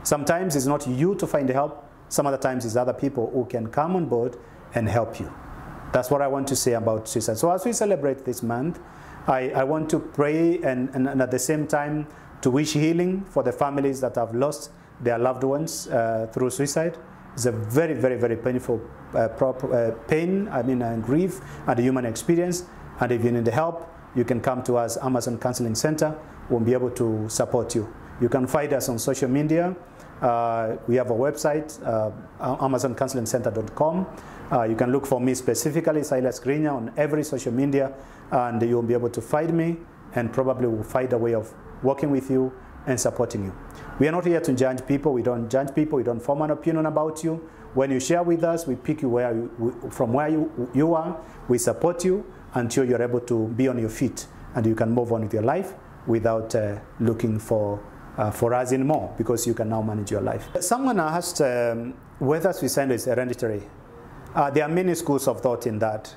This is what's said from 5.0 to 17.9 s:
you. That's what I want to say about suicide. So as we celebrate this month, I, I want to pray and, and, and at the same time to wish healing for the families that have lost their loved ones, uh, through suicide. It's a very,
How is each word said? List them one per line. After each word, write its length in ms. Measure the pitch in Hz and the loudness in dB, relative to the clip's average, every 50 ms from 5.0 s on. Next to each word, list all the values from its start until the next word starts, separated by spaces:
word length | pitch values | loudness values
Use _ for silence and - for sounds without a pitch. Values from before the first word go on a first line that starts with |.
| 113 - - - | 2 0 -4 -8
you. 120 | - - - - - - - - - - - - - - - | -10 -10 -10 -14 -16 -16 -16 -14 -14 -14 -14 -14 -12 0 0
That's 160 | 127 123 - | 0 2 4
what 120 | 147 139 | 2 2
I 60 | 143 139 | 4 2
want 200 | 135 139 135 131 | 2 0 0 0
to 80 | 135 | 0
say 160 | - - 131 | 2 2 2
about 380 | 120 113 107 113 110 110 107 - | 2 4 2 2 0 0 -2 -2
suicide. 280 | - 120 107 - 110 107 | -2 -2 0 0 0 2
So 140 | 160 170 | 2 2
as 140 | 175 185 185 | 2 2 2
we 80 | 247 233 | 0 0
celebrate 500 | - 220 208 196 165 139 143 135 131 - | 2 2 2 2 2 2 0 0 0 -2
this 180 | - 123 - | -6 -4 -2
month, 380 | - 113 117 120 131 165 170 - - - - - - - - - - - | -2 -2 -2 0 -2 -2 -4 -6 -12 -18 -20 -20 -20 -18 -18 -8 0 0
I, 220 | 139 131 127 131 | 0 2 2 0
I 120 | - 139 135 | 0 0 2
want 240 | 135 151 156 156 151 | 2 2 0 0 0
to 100 | - 156 | 0 0
pray 600 | - - - - 147 143 151 160 170 170 170 175 170 | -2 -4 0 0 2 2 4 4 4 2 2 2 0
and, 260 | 143 131 123 127 127 - | 0 0 0 -2 -2 0
and, 100 | 135 131 | 0 0
and 160 | 135 139 135 | 0 2 0
at 100 | 131 123 | 0 2
the 80 | 123 127 | 0 -2
same 280 | - - 156 151 151 143 | 0 0 0 0 0 0
time 400 | - 147 143 147 151 151 151 151 - - - - - - | 0 0 0 0 -4 -4 -6 -6 -12 -20 -20 -20 -16 -2
to 100 | - 135 | 0 2
wish 220 | 123 139 151 151 | 2 4 2 2
healing 540 | - 147 151 160 170 170 175 180 185 190 196 | 0 2 2 2 2 2 2 0 0 -2 -6
for 180 | - - - - | -2 -2 0 0
the 80 | 175 | 0
families 480 | - - 147 143 139 139 139 139 135 131 | 0 0 0 0 0 0 0 0 0 0
that 160 | 127 120 110 | -2 -2 0
have 180 | 120 117 107 110 | -2 -2 -2 0
lost 380 | 120 131 147 151 - - - - - - - - - | 0 0 0 0 -4 -10 -14 -16 -20 -20 -20 -18 -2
their 160 | 120 117 117 113 | 0 0 2 4
loved 260 | 120 127 127 123 123 | 2 2 2 2 0
ones, 460 | 135 135 147 160 151 - - - - | 0 0 0 -2 -4 -6 -8 -8 -2
uh, 380 | - 123 113 113 113 110 113 113 | 0 2 2 2 0 -2 -2 -4
through 180 | - 135 127 127 | -2 0 0 0
suicide. 480 | 120 - 143 143 - 165 160 175 170 - - - - - - - - | 0 0 -2 0 0 0 0 -2 -4 -6 -16 -18 -20 -20 -20 -14 -8
It's 120 | - 117 | -2 0
a 60 | 123 | 0
very, 420 | 117 110 107 107 117 139 165 160 | 0 0 -4 0 2 2 2 2